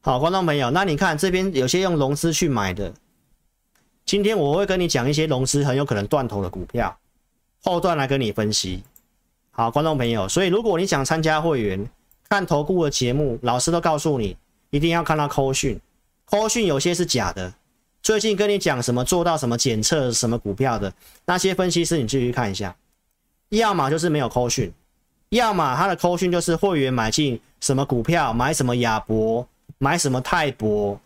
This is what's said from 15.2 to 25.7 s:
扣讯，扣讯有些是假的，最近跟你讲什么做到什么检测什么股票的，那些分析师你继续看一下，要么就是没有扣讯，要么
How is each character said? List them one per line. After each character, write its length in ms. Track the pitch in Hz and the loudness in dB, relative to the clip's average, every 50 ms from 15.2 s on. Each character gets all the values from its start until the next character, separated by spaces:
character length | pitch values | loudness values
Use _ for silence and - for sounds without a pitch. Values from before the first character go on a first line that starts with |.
| 147 | 0
扣 240 | 143 - - 135 135 | 0 0 0 0 0
讯， 260 | 135 - - 135 104 - _ _ _ _ _ _ _ _ _ | 0 -2 -2 -4 -4 -6 _ _ _ _ _ _ _ _ _
扣 240 | _ - 208 220 | _ 0 2 2
讯 180 | 214 214 240 220 | 2 0 2 2
有 140 | 180 143 135 | 2 2 2
些 160 | 143 175 175 | 2 0 0
是 100 | 160 180 | 0 0
假 280 | - - 123 101 90 82 | 0 0 0 0 -2 -4
的， 200 | 95 92 90 - _ _ _ _ _ _ _ _ _ | -6 -8 -10 -10 _ _ _ _ _ _ _ _ _
最 200 | - - 220 208 | 0 0 0 2
近 160 | 208 220 208 | 2 0 0
跟 120 | 180 208 202 | 2 2 2
你 80 | 202 | 2
讲 240 | 196 - 170 139 123 | 0 0 0 0 0
什 140 | 117 - 120 | 0 0 0
么 80 | 120 123 | 0 0
做 180 | - 185 175 | 0 0 2
到 160 | 170 175 165 | 2 2 0
什 120 | 151 139 117 | 0 0 -2
么 80 | 120 | 0
检 260 | 117 - 131 113 107 107 | 0 0 0 0 0 0
测 300 | - 170 151 131 123 117 | 0 0 2 0 0 0
什 160 | - - 113 | 0 0 0
么 80 | 117 | -2
股 160 | 120 - 101 98 | -2 -4 -6 -2
票 260 | - 135 131 117 104 | 0 0 0 0 -2
的， 140 | 98 95 - _ - - - - _ | -4 -6 -8 _ -20 -20 -20 -12 _
那 120 | - 180 | -2 -2
些 160 | 180 - 190 180 | 0 0 0 0
分 160 | - 185 175 | 0 0 0
析 140 | 165 170 165 | 0 0 0
师 140 | 156 170 | 0 0
你 100 | 160 123 | -2 0
继 100 | 104 - 135 | 0 0 0
续 100 | 123 123 | 0 0
看 180 | 120 131 120 101 | 0 -2 -2 -2
一 60 | 95 | -2
下， 180 | 95 104 92 87 _ _ _ _ _ _ _ _ _ _ _ _ _ _ _ | -4 -6 -8 -10 _ _ _ _ _ _ _ _ _ _ _ _ _ _ _
要 240 | 208 214 226 214 202 | 0 0 2 2 2
么 160 | 170 139 135 | 0 0 0
就 100 | 151 160 | 0 0
是 100 | 160 175 | 0 0
没 100 | 151 151 | 0 0
有 100 | 131 113 | 0 0
扣 180 | - 123 123 | 0 0 0
讯， 240 | 120 - - 113 87 - _ _ _ _ _ _ _ _ _ _ | 0 -2 -2 -4 -4 -6 _ _ _ _ _ _ _ _ _ _
要 260 | _ 208 233 240 220 202 | _ 0 2 2 2 2
么 220 | 180 156 135 | 0 0 0